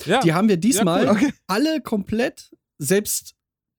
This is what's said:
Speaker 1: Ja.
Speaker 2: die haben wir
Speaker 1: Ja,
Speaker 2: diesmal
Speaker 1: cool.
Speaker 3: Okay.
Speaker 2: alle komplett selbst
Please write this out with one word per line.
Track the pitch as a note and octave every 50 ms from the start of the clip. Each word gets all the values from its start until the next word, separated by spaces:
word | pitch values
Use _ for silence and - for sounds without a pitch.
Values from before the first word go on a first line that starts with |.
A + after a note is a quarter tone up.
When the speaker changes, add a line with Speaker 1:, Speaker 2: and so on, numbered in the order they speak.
| -
Speaker 1:
Ja. | C#3+ F#3+ B3+
Speaker 2:
die | C4 E3 D#3
haben | F3 G#3 A3+
wir | G3
Speaker 1:
Ja, | E3
Speaker 2:
diesmal | D#3+ A3 C4+ G3 A3 F3 E3 F#3+ A3+
Speaker 1:
cool. | C4
Speaker 3:
Okay. | G3+ G#3 C#4 C#4+ - _ _
Speaker 2:
alle | - F#3 G#3+ C#4+ D#4+ D#4+ D4+ -
komplett | - - G#3 F#3+ - - A3 B3 C#4+ - - - _ _ - _ _ _ -
selbst | D3 C3+ F#3 G3+ G#3+ - - - - - - _ _ _ _ _ _ _ _